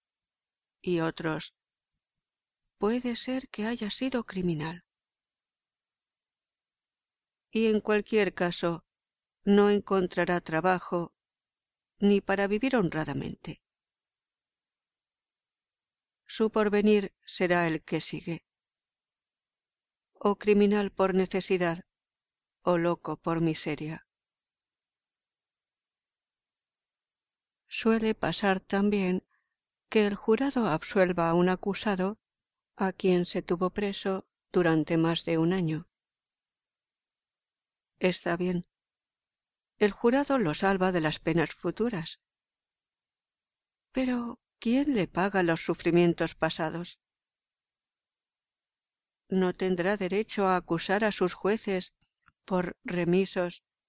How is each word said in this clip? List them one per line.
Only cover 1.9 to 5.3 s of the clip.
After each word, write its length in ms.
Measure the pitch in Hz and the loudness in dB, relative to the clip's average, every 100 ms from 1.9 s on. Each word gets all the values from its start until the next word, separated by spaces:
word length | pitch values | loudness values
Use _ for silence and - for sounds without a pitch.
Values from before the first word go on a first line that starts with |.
| _ _ _ _ _ _ _ _ - | _ _ _ _ _ _ _ _ -4
"Puede 380 | 202 247 247 226 | -2 -2 -4 -6
ser 340 | - 262 - | -6 -6 -8
que 160 | - 214 | -8 -6
haya 240 | 233 208 | -6 -6
sido 340 | - 262 254 | -4 -4 -4
criminal". 600 | - 185 180 156 156 175 _ _ _ _ _ | -6 -4 -2 -2 -6 -10 _ _ _ _ _